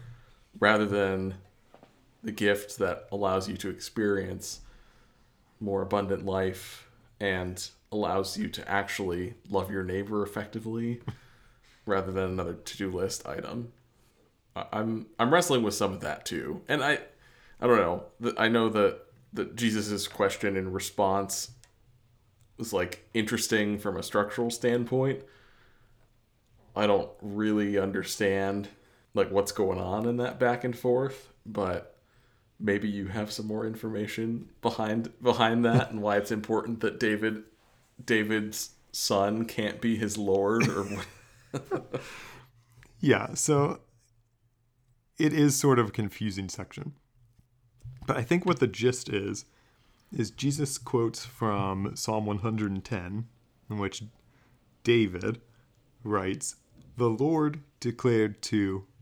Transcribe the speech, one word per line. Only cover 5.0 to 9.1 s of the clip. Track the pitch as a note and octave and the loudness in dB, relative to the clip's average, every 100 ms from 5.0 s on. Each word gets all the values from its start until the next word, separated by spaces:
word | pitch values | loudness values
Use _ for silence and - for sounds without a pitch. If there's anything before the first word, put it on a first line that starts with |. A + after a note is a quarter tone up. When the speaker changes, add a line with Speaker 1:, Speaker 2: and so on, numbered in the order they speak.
| _ _ _ _ _ - | _ _ _ _ _ -10
Speaker 1:
more | G#2 G2 | -4 -2
abundant | F#2+ G2+ G2 G2 | 0 0 0 -2
life | F#2+ F#2+ F#2+ F#2 - - - _ _ - | -2 0 0 -2 -10 -18 -20 _ _ -6
and | G2+ F#2 F2+ F#2 - - _ | -2 -2 -4 -8 -12 -14 _
allows | G#2+ F#2+ F#2+ F#2+ - | -2 0 0 -2 -4
you | G#3+ | -6
to | - - | -6 -2
actually | G2 G2 - G2 | -2 -2 -4 -4